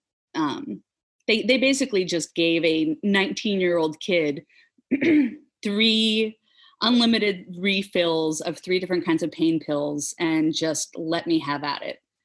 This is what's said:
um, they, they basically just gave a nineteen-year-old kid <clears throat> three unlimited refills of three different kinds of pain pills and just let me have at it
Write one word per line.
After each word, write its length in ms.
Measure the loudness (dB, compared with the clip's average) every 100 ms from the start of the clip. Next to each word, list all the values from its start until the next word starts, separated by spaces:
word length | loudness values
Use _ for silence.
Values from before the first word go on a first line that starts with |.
| _ _ _
um, 480 | -4 -4 -4 -8 -12 _ _ _ _ 0
they, 140 | 0
they 120 | 2 2
basically 480 | 4 2 0 0
just 300 | 0 -2 -4
gave 300 | 0 2 2
a 320 | 2 2 0 -2
nineteen-year-old 960 | 0 2 2 -2 -2 0 0 2 0 -4
kid 420 | -2 0 0 -4 -10 _ _ _ _
<clears throat> 120 | 0 4 4 2 -4 _ _
three 760 | -6 2 2 4 2 2 -2 -4 _ _ _ _
unlimited 640 | 2 4 4 4 0 -2 -8 -6
refills 840 | -2 -2 -2 0 2 2 0 -2
of 180 | -6 -8
three 220 | -2 -2
different 240 | 0 -4
kinds 180 | 0 0
of 80 | -2
pain 300 | 0 0 0
pills 540 | -2 -4 -2 -4 -8 -4
and 340 | -2 0 0
just 440 | 0 -2 -4 -6 -8
let 280 | -4 -4 0
me 100 | 0
have 240 | 0 -4
at 200 | -4 -6
it 160 | -8 -12 _ _